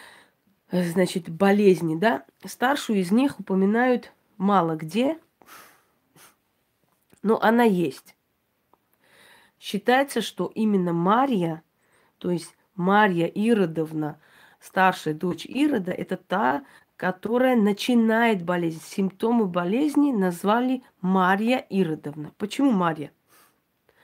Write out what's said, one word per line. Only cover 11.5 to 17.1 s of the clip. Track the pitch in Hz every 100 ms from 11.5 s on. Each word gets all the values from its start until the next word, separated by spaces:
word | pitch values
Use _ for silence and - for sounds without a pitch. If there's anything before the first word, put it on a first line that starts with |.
| 160 _ _ _ _ _ _
то | 180
есть | 175 156 _ _ -
Марья | 180 202 214 175 165
Иродовна, | - 214 226 175 160 156 160 151 - _ _ - _
старшая | - - 185 180 156
дочь | 156 185 165 -
Ирода, | 254 294 262 180
это | - 175 185
та, | - 185 247 277 277 - _ -
которая | 180